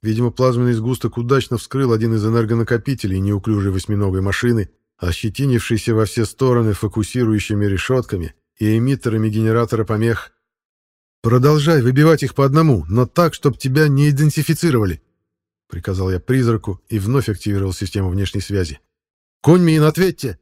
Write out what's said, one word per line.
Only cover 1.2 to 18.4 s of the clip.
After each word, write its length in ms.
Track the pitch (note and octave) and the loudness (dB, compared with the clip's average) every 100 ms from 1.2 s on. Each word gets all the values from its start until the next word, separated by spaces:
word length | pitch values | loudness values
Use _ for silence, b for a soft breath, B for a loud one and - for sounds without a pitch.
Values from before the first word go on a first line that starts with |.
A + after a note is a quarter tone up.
| A#2+ C3+ - A#2 | 0 0 0 -6
вскрыл 360 | - C3+ C3+ | -4 -4 0
один 220 | A2+ A2+ | 0 0
из 100 | A2 | 0
энергонакопителей 920 | G#2+ A#2 G#2+ A#2 A2+ A#2+ B2+ C3 G2+ F#2+ | 0 0 0 0 0 -2 -2 -4 -4 -2
неуклюжей 540 | G2 G2+ G#2 G#2+ G2 | -2 -2 -2 0 0
восьминогой 480 | F#2+ - G2+ G2+ F#2+ | -2 -2 -2 0 0
машины, 500 | G2 F#2+ B2 A2+ F#2 _ _ _ | -2 0 0 0 -2 _ _ _
ощетинившейся 960 | F2+ E2+ A2 F#2+ C#3 A#2+ - A2 - | -4 -4 -6 -4 0 0 0 -4 0
во 100 | A2 | 0
все 200 | G#2+ - | 0 -2
стороны 480 | A2 - C3 A#2+ A2 | -4 -2 0 2 0
фокусирующими 920 | G2+ G#2 A2+ G2+ B2+ A#2 G#2+ - G#2 G2+ | -2 -4 -4 -4 -2 0 0 -2 -2 0
решётками 680 | F#2+ - C3 - G2 E2 _ _ _ | -2 -2 -2 -2 -6 -8 _ _ _
и 180 | G#2+ A2+ | 0 0
эмиттерами 520 | B2 C#3 A#2+ A2 A2 | 0 -2 -2 -2 -2
генератора 560 | G#2+ A2 A2+ A#2 A2+ | 0 0 0 0 -2
помех. 480 | A2 A2 A2+ A2+ - _ _ _ _ _ _ _ _ _ | -2 0 0 -2 -6 _ _ _ _ _ _ _ _ _
«Продолжай 600 | A2+ B2 C3+ D3+ C#3+ D#3+ | 0 4 4 2 2 2
выбивать 400 | A#2+ B2+ D3+ D#3 | 2 4 4 4
их 140 | C3+ - | 0 0
по 80 | |
одному, 400 | C#3 C#3+ D#3+ A2+ D2+ | 2 4 4 2 0
но 160 | G#2+ | 0
так, 300 | B2 - E3+ | 0 2 0
чтоб 240 | - D3 - | 2 -2 -2
тебя 300 | C#3 C3 D3+ | -2 2 2
не 220 | C#3 D3 | 4 2
идентифицировали», 920 | C#3 D3+ D3 D3+ D#3 F3 B2+ G2+ D#2+ _ _ _ _ _ _ _ | 2 2 0 -2 0 2 2 0 -4 _ _ _ _ _ _ _
приказал 420 | F2 F#2+ F#2 F#2+ | -10 -6 -4 -2
я 100 | F2+ | -4
призраку 600 | - C3 A#2 A2 - F2+ _ | 0 0 2 0 -4 -10 _
и 120 | A2 | -6
вновь 280 | G2 C3+ A#2 | 0 -2 -2
активировал 440 | G2+ - G2 F#2+ | -4 -4 -2 -2
систему 380 | F#2 G2 G#2 F#2+ | -4 -6 -4 -2
внешней 300 | F#2 G2 G2+ | -2 -4 -4